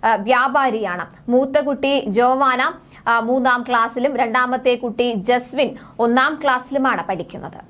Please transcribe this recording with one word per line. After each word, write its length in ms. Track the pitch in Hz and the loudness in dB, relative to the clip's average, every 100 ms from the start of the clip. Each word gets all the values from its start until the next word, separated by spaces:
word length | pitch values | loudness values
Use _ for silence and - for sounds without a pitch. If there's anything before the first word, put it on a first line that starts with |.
ആ, 100 | 226 | 2
വ്യാപാരിയാണ്. 1160 | 214 202 247 262 269 269 226 202 175 165 - - | 0 2 2 2 2 0 -2 -4 -6 -10 -12 0
മൂത്ത 280 | 247 269 277 | 0 2 0
കുട്ടി 460 | 269 269 277 277 - | 0 -2 0 0 0
ജോവാന, 640 | 202 247 262 269 254 277 330 - - - | 2 2 4 2 2 -2 -4 -18 -8 0
ആ, 120 | 233 | 0
മൂന്നാം 440 | 226 262 254 247 240 | 2 0 2 0 0
ക്ലാസ്സിലും 480 | 240 226 247 262 254 | 0 0 0 -2 0
രണ്ടാമത്തെ 580 | 233 240 247 254 254 | 0 0 0 0 0
കുട്ടി 380 | 240 247 214 247 226 | 0 -2 -2 -2 0
ജസ്വിൻ 600 | 196 247 247 269 247 - - - | 0 0 0 -2 -2 -2 -18 -2
ഒന്നാം 420 | 233 240 277 302 | 2 4 2 0
ക്ലാസ്സിലുമാണ് 600 | 294 254 254 269 262 208 | -2 -2 -2 -2 0 0
പഠിക്കുന്നത്. 560 | 165 190 170 180 151 - - | -4 -6 -8 -12 -14 -16 -20